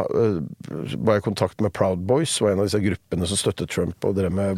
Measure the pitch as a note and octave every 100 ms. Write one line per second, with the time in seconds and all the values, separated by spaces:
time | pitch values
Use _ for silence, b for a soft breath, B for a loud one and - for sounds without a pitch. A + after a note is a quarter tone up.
0 | - - A2+ F2 C#2 - - - - -
1 | A2 G#2 A2 G2 F#2+ - G#2 - G2 F2+
2 | F#2 C3+ D#3+ - G#2+ F#2+ G2+ G#2+ G2+ F2+
3 | - F2 F2+ G2+ G#2+ - F2 - F2 -
4 | - G2 F#2 F#2+ G2